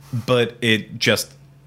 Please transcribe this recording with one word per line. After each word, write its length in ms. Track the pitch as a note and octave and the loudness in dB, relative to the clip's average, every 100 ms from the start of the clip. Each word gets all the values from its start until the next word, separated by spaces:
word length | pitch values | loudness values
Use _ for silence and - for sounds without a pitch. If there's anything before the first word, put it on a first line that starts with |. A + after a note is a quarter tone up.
| - | -10
but 460 | A#2+ A2+ B2 A#2 - | -8 -2 0 -2 -2
it 380 | A#2 G#2+ - A#2 | 0 0 -2 -4
just, 340 | A#2 G#2 - - - - | 0 0 -2 -16 -20 -20